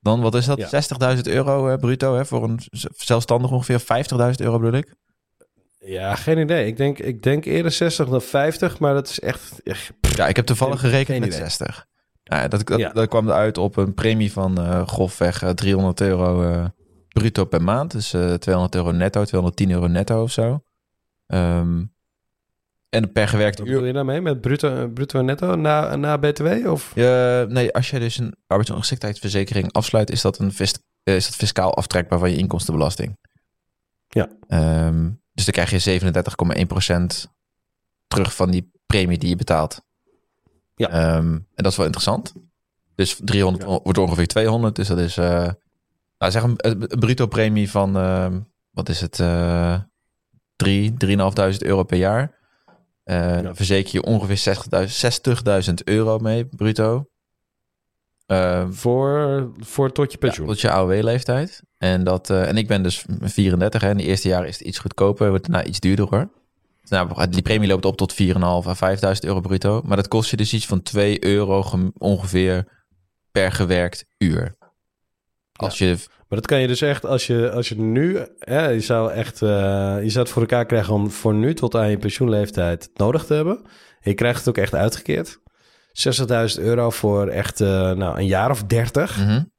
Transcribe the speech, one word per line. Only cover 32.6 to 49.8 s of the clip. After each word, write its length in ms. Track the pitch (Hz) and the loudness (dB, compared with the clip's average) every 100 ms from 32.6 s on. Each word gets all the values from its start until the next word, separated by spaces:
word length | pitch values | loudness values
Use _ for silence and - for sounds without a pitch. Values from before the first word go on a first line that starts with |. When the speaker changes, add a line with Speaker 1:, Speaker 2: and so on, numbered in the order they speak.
| - 80 76 - - 101 _ _ _ _ _ _ _ _ _ | -2 0 0 -2 -8 -8 _ _ _ _ _ _ _ _ _
Speaker 2:
Ja. 200 | - 92 - - | -2 -2 -6 -2
Speaker 1:
Ehm, 600 | 82 80 80 82 80 82 110 _ | 2 2 2 2 2 0 -4 _
dus 120 | - | -4
dan 100 | 95 | -2
krijg 160 | - - | 0 0
je 80 | 95 | 0
zevenendertig 560 | 101 92 92 85 87 | 2 2 2 0 -2
komma 200 | - 87 | -2 -2
één 120 | - 87 | 0 0
procent 680 | 95 - 87 87 - - _ _ _ _ _ _ _ _ | 0 0 0 0 -4 -10 _ _ _ _ _ _ _ _
terug 280 | - 95 | -2 -2
van 160 | - 90 | 0 0
die 200 | 90 90 _ _ | 0 -2 _ _
premie 320 | 104 90 87 | 0 2 0
die 100 | 87 | 0
je 80 | 85 | -2
betaalt. 440 | - 82 76 - _ _ _ _ _ _ _ _ _ _ | 0 0 0 -6 _ _ _ _ _ _ _ _ _ _
Speaker 2:
Ja. 100 | 98 | -2
Speaker 1:
Ehm, 420 | 82 82 82 82 | 0 2 2 2
en 120 | 80 - | -2 -6
dat 120 | - 98 | -4 -2
is 60 | - | 0
wel 100 | 80 | -2
interessant. 460 | - - 110 - - - _ _ _ _ | 0 -2 -2 -6 -18 -20 _ _ _ _
Dus 260 | - 92 - | -2 -2 -2
driehonderd 400 | 107 101 95 90 95 | -2 2 2 0 -2
Speaker 2:
Ja. 100 | 92 | -4
Speaker 1:
wordt 160 | 90 92 | 0 2
ongeveer 280 | 92 85 85 | 2 2 0
tweehonderd. 500 | - 110 113 113 104 | 2 2 2 0 -2
Dus 120 | 95 | -2
dat 100 | 87 | 0
is, 180 | 87 95 | 0 0
eh, 320 | 87 87 - - _ _ _ _ _ _ | 0 0 -2 -6 _ _ _ _ _ _
nou, 140 | 90 | -2
zeg 100 | 107 | 0
een, 120 | 120 110 | 0 0
een 420 | 117 104 - 117 | 0 -2 -4 -2
bruto 280 | 110 127 117 | 0 0 0
premie 440 | 113 110 107 101 | 2 2 2 0
van, 260 | 101 98 98 | 0 0 0
ehm, 440 | 92 92 92 92 104 _ _ | 0 0 -2 -4 -8 _ _
wat 180 | - 90 | -8 -4
is 120 | 82 | -4
het, 200 | 90 - | -4 -2
eh, 580 | 87 85 85 85 87 87 | 0 2 2 2 0 0